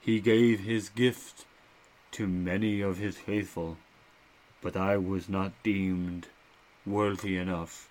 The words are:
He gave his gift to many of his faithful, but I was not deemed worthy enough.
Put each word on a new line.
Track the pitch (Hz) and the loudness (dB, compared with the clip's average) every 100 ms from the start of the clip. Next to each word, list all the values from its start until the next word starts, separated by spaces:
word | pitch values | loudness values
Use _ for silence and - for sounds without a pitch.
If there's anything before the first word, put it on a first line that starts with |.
He | - 113 | 2 2
gave | 101 110 120 110 | 6 6 6 4
his | 98 113 95 | 0 -4 -4
gift | 113 127 120 - - - _ - _ - _ _ | 2 2 2 -12 -20 -20 _ -20 _ -20 _ _
to | - 104 | -6 -2
many | 90 90 92 110 101 | 0 0 0 0 0
of | 101 90 | -2 -2
his | 101 87 | -6 -6
faithful, | - 104 95 - 82 82 - _ _ _ _ _ _ _ | -4 -4 -2 -6 -8 -8 -18 _ _ _ _ _ _ _
but | - | -8
I | 95 95 101 | -2 0 2
was | 92 95 85 | 0 -2 -2
not | 98 95 - | -2 -2 -4
deemed | 110 101 95 92 90 87 85 - _ _ _ _ | -2 0 0 0 -2 -6 -12 -20 _ _ _ _
worthy | - 101 104 98 101 92 | -4 0 0 0 -2 -2
enough. | 90 90 82 - - | 0 -4 -6 -12 -20